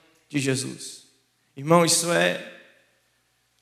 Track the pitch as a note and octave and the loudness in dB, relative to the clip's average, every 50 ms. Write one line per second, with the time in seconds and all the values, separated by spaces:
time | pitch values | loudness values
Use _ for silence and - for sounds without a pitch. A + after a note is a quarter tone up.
0 | _ _ _ _ _ _ - D3 C3 C#3 C3 A#2+ B2+ C3+ B2 - - - - - | _ _ _ _ _ _ -4 -2 0 0 -2 -2 -4 -8 -10 -12 -14 -16 -16 -18
1 | - _ _ _ _ _ _ _ _ _ _ - C#3 D3+ E3 F3 E3+ D#3+ E3 - | -20 _ _ _ _ _ _ _ _ _ _ -12 0 4 4 4 6 4 2 0
2 | E3+ E3+ E3+ E3+ F3 F3+ E3+ - - - - - - - _ _ _ _ _ _ | 0 0 0 2 2 2 0 -2 -8 -14 -18 -20 -20 -20 _ _ _ _ _ _
3 | _ _ _ _ _ _ _ _ _ _ _ _ | _ _ _ _ _ _ _ _ _ _ _ _